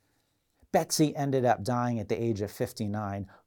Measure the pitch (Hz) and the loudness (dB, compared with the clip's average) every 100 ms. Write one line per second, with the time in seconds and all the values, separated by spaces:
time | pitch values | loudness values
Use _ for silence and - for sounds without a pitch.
0 | _ _ _ _ _ _ _ 180 160 - | _ _ _ _ _ _ _ 0 2 2
1 | 151 151 139 135 123 110 101 123 123 117 | 2 2 0 2 4 2 2 0 0 -2
2 | 101 117 117 104 101 - 120 - 104 104 | -2 -2 0 -2 -4 -4 -6 -4 -4 -4
3 | 104 101 98 - | -6 -6 -8 -14